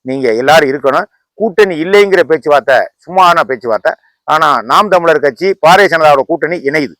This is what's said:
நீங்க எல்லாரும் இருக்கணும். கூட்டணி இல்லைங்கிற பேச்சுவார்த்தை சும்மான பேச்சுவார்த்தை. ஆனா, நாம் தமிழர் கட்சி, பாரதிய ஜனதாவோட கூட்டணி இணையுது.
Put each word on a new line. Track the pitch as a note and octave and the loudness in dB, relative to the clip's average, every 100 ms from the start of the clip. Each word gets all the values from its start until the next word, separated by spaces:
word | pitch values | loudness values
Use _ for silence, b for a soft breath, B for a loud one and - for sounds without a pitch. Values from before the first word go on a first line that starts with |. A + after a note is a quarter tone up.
நீங்க | B2+ C3+ B2+ | -8 -6 -4
எல்லாரும் | A2 C3+ D#3+ D3 | -2 2 2 2
இருக்கணும். | C#3 C#3 C#3+ G3+ _ _ | -2 -2 -4 -6 _ _
கூட்டணி | _ A3 F3 G3+ E3 | _ -6 0 -2 0
இல்லைங்கிற | E3+ G3+ G3+ F#3 | 0 2 2 0
பேச்சுவார்த்தை | C#3+ D#3 C#3 C#3+ B2+ B2+ F#2+ _ | 0 -2 0 0 2 -2 -2 _
சும்மான | - F#3 F3+ E3+ | -8 0 2 2
பேச்சுவார்த்தை. | C3+ B2+ A#2+ G#2+ D#3 - _ _ | -2 -6 -4 -4 -4 -8 _ _
ஆனா, | - D#3 D#3 C3+ | -4 -2 0 -2
நாம் | A2 D3+ G#3 | 0 0 2
தமிழர் | F3+ E3+ D3+ | 0 2 0
கட்சி, | C#3+ B2 F3+ G3 D#3 | -2 -2 -4 0 2
பாரதிய | F#3 | 4
ஜனதாவோட | G3 E3 D#3 C#3+ C3 | 4 2 2 2 0
கூட்டணி | E3 D3+ F3 | -4 -4 -4
இணையுது. | C3+ D#3 C3 D#2 | -4 -4 -6 -10